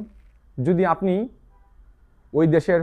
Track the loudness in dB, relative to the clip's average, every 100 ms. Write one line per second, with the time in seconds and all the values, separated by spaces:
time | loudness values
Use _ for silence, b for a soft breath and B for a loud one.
0 | -10 -18 -20 _ _ -6 -2 0 0 0
1 | -2 -2 -4 -12 _ _ _ -20 -20 _
2 | _ _ _ 0 2 2 2 -2